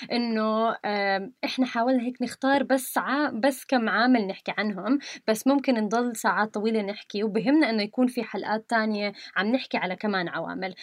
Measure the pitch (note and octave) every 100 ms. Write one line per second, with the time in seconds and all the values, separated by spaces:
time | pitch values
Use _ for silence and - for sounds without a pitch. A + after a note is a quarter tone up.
0 | - A#3+ A#3 A3 A3 A3 A3+ G#3+ G#3 G#3
1 | G3 G3 G3 - C#4 - B3+ A#3 A#3+ C4
2 | A#3 B3+ B3 - C4+ C#4 C4 C4 C4 B3+
3 | G3 C#4 D4 A3+ C4 C4+ - B3+ A3 F#3+
4 | B3 B3+ F#3+ F#3+ - F#3 G#3 F#3 G3+ C#4+
5 | - - - A3 C4 C#4 C4+ A#3 G#3 A#3
6 | A#3+ A3+ A3 F3+ G#3+ G#3+ A3 A3 G3+ G3+
7 | - G3+ G#3+ G#3 G3 D4+ C4+ A3+ G#3 -
8 | B3 B3 - G3 - A3 - A#3 A3 G#3
9 | G3+ G3 - F3+ G3+ B3+ - A3 F3+ F#3
10 | G#3+ F#3+ E3+ D3 E3 F3+ F#3+ F#3